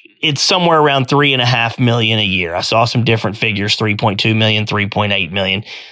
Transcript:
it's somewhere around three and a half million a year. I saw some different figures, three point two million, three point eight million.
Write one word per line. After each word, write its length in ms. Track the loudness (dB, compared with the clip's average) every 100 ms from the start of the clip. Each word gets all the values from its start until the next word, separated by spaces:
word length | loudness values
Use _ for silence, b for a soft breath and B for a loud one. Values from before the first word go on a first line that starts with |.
| _ -6
it's 220 | -4 0
somewhere 380 | 0 2 4 4
around 260 | 4 2 2
three 260 | 2 2
and 80 | 2
a 60 | 2
half 320 | 0 0 0
million 400 | 0 2 2 0
a 60 |
year. 300 | 0 -2 -2
I 60 | -4
saw 240 | 0 2
some 200 | 2 0
different 340 | 0 0 -2 -4
figures, 380 | -4 -2 -4 -2
three 200 | -2 0
point 240 | -2 0
two 140 | 0
million, 320 | 0 2 0 -2
three 220 | -2 -2
point 260 | -2 -2
eight 180 | -2 -4
million. 320 | -4 -2 -2 -6 B B